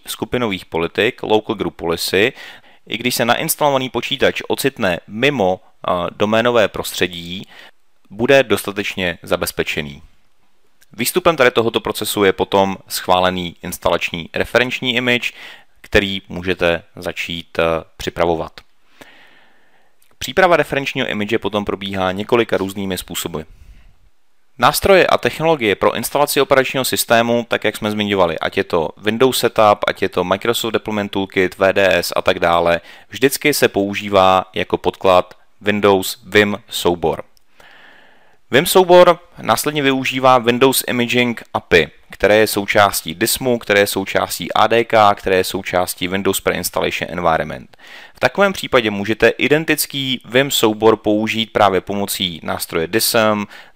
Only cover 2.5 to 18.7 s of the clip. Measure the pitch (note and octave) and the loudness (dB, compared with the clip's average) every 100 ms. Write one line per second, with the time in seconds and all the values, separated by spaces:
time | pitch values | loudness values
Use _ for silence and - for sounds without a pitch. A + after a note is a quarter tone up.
2.5 | - - _ - A2 A#2+ - A#2 - D#3+ | -20 -20 _ -12 -8 -4 -2 0 0 -2
3.5 | - D3 C3+ C3 A#2+ - - G2 - - | -2 0 0 -2 -6 -6 -2 -2 -2 -6
4.5 | F#2+ C3+ - G2 E2+ - G#2 C3+ C#3 F#2 | -2 -2 -2 -2 -2 -6 -2 0 2 0
5.5 | F#2 _ _ - F2+ F2 - G#2 A2 A#2 | -2 _ _ -4 -4 -4 -4 0 2 2
6.5 | A#2+ G2 - - - F2+ F2 E2+ F2+ - | 2 0 -2 -8 -4 -6 -6 -14 -14 -14
7.5 | - - _ _ _ - G2+ B2 C#3 A#2 | -20 -20 _ _ _ -16 -4 2 4 4
8.5 | - - G2+ G2+ - F#2 E2+ - F2 F2 | -2 -4 -8 -8 -4 -4 -4 -4 -4 -4
9.5 | - D#2+ - D2 C#2+ - _ _ _ _ | -6 -6 -6 -8 -12 -20 _ _ _ _
10.5 | _ _ _ _ G2+ A#2+ F#3 F3+ D#3 B2 | _ _ _ _ -8 -4 0 0 2 2
11.5 | A#2+ A2+ A2+ G#2+ - G#2 G#2+ G2 - F#2 | 2 -2 -2 -4 -8 -6 0 2 2 0
12.5 | G2 G2 F#2 - - - F#2 F#2 F#2 F2 | 2 0 -2 -10 -6 0 2 2 0 -6
13.5 | - F2 - F2+ E2+ - F2 D#2+ - F#2 | -10 -12 -6 -2 -2 -4 -8 -8 -6 0
14.5 | A#2 B2 - B2+ A#2+ B2 A#2+ - - - | 0 0 -4 -4 -2 0 0 -2 -10 -20
15.5 | - _ _ - G#2+ G2 G2 - F2+ F#2 | -20 _ _ -2 0 0 -4 -10 -8 -4
16.5 | F2+ F2 E2 - G2 F2 - - E2+ - | 0 0 0 -4 -14 -12 -10 -10 -10 -8
17.5 | - E2 D#2+ - - - - E2+ E2 D#2+ | -2 0 -2 -6 -12 -8 -2 0 0 -6
18.5 | - - | -14 -20